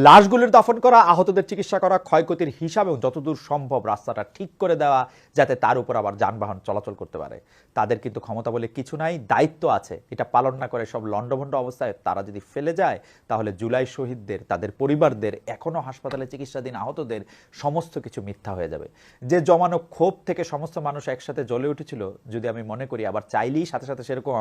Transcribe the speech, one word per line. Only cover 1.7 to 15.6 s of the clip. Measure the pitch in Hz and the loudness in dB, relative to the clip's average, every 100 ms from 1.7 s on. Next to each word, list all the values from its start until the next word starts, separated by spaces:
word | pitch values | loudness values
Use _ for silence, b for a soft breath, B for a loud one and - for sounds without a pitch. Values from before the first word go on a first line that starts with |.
| 190 | 0
করা, | 185 185 - | 2 2 2
ক্ষয়ক্ষতির | 160 165 - 160 - | 2 2 -2 -4 -4
হিসাব | 165 214 190 | -4 -2 0
এবং | 139 131 | 0 -2
যতদূর | 151 143 143 - | -4 -6 -8 -6
সম্ভব | 147 131 131 107 | -6 -2 -4 -2
রাস্তাটা | 104 - 107 101 - | -4 -6 -8 -10 -12
ঠিক | 190 _ | -16 _
করে | 185 156 | 0 2
দেওয়া, | 147 135 123 b b 151 | 2 2 0 b b 0
যাতে | 139 127 | 2 2
তার | 110 127 | 0 0
উপর | 120 117 | -2 -4
আবার | 101 101 | -4 -2
যানবাহন | 101 107 104 95 110 | -2 -2 -8 -8 -6
চলাচল | 101 107 98 | -6 -6 -12
করতে | 92 80 | -14 -12
পারে। | 71 - - b b - | -12 -14 -20 b b -4
তাদের | 107 110 | 0 0
কিন্তু | 120 110 - | -2 -10 -8
ক্ষমতা | 110 117 113 | -6 -4 -4
বলে | 113 - | -6 -8
কিছু | 127 151 | -10 -6
নাই, | 160 170 104 | -6 -6 0
দায়িত্ব | 113 156 160 160 104 | 2 2 0 0 0
আছে। | - 87 - | -2 -14 -14
এটা | 113 117 123 | -10 0 2
পালন | 131 131 | 2 -2
না | 123 | -6
করে | 120 110 | -6 -6
সব | 120 107 | -8 -6
লণ্ডভণ্ড | 104 123 135 139 135 | -6 -4 -6 -4 -6
অবস্থায় | 127 127 123 101 90 | -6 -6 -8 -4 -4
তারা | 92 98 | -4 -6
যদি | 101 - | -14 -12
ফেলে | 139 147 165 | -6 -4 0
যায়, | 165 98 b b - | -2 -2 b b -6
তাহলে | 113 107 92 | -4 -4 -6
জুলাই | 113 127 127 - | -4 -2 -2 -6
শহীদদের, | 123 123 101 98 - | -10 -10 -10 -12 -6
তাদের | 90 101 - | -6 -6 -4
পরিবারদের, | 135 147 156 110 107 - - | -2 2 2 0 -6 -6 -12
এখনও | 110 | -10